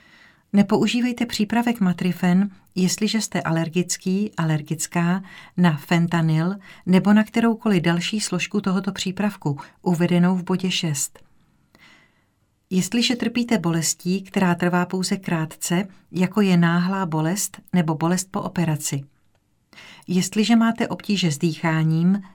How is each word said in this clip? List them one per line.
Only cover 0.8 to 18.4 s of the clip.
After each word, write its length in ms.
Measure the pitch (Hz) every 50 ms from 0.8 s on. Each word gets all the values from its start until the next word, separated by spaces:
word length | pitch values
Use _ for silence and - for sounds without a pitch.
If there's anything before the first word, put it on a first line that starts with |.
| 214 208 - 247 240 247 233 - 233
přípravek 540 | 233 - - 208 202 220 240 240 240 233 -
Matrifen, 680 | 190 180 175 - 180 180 170 - 185 180 175 190 202 196 - - _ _ -
jestliže 460 | 180 185 175 - - 214 208 208 220
jste 220 | 208 - - 165
alergický, 880 | - 156 165 165 165 160 160 180 175 175 - - - 190 185 202 208 208 -
alergická 840 | - 165 160 156 151 147 - 160 156 - - - 175 170 170 180 190 185 - - - - - -
na 200 | 175 175 170 151
fentanyl 800 | 139 - - 175 170 170 170 175 170 160 160 156 156 165 185 202 196 - - - - -
nebo 260 | 175 185 185 185 202
na 120 | 208 214 214
kteroukoliv 580 | - - 233 233 233 220 220 - 220 196 170
další 380 | 151 175 170 170 175 - 220 208
složku 400 | - - 180 170 - - - 208
tohoto 320 | - 196 185 196 196 202
přípravku, 640 | 190 - - 190 185 - 202 208 - - - 147 139 139 - - _ _
uvedenou 540 | - 190 175 156 175 170 175 175 175 180 190
v 80 | 180 175
bodě 260 | - 185 185 185 185
šest. 480 | 180 - - 160 143 - - - - - - _ _ _ _ _ _ _ _ _ _ _ - - - _ _ _ _ _ _ _ _ _ _ _ _ _ _ -
Jestliže 460 | 185 185 180 - 220 240 233 - 240
trpíte 420 | - 226 226 - 247 240 - 233 180
bolestí, 640 | 165 170 165 165 151 - - _ - 180 185 190
která 320 | 190 - - 196 185 175 175
trvá 320 | 170 175 180 180 180 180
pouze 300 | 180 190 185 180 - 202
krátce, 720 | 196 - - 175 160 160 160 - - - - 170 180 208 190 - - _ _
jako 280 | - 175 185 185 - 214
je 160 | 202 190 180
náhlá 500 | 170 170 165 170 175 175 185 196 190 190
bolest 540 | 160 160 156 156 160 190 208 - - - - _ -
nebo 220 | - 180 160 160 156
bolest 340 | 143 160 170 180 180 185 -
po 100 | - 202